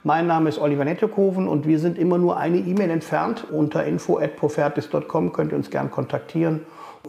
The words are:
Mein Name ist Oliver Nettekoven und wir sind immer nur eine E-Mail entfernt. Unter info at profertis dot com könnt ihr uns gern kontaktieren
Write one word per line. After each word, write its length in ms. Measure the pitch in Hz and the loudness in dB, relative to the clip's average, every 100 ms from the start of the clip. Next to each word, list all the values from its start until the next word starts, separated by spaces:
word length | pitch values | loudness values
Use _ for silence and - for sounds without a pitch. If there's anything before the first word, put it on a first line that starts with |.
Mein 240 | 151 160 170 | 0 2 4
Name 220 | 165 160 | 4 2
ist 100 | 151 | 2
Oliver 240 | 147 143 | 0 2
Nettekoven 640 | 143 175 214 214 196 185 185 | 0 0 0 2 2 2 0
und 180 | 147 151 | 0 2
wir 140 | 156 | 2
sind 180 | 170 175 | 2 0
immer 200 | 175 175 | 2 4
nur 180 | 175 147 | 2 2
eine 220 | 147 175 | 0 0
E-Mail 320 | 185 190 190 | 0 0 0
entfernt. 580 | 165 - 151 170 226 - | 0 0 -2 0 -4 -4
Unter 340 | 156 151 160 147 | -2 0 0 0
info 320 | 165 - 165 | -2 0 0
at 180 | 147 - | 0 -2
profertis 540 | 151 156 147 147 - | -2 0 0 -2 -2
dot 180 | 151 - | -4 -2
com 240 | 160 175 | -2 0
könnt 220 | - - | -2 -2
ihr 40 | 73 | -2
uns 120 | - | -4
gern 200 | 67 69 | -4 -4
kontaktieren 760 | - 127 135 - 165 165 156 - - - - | -4 -4 -4 -4 -2 0 -2 -6 -16 -20 -18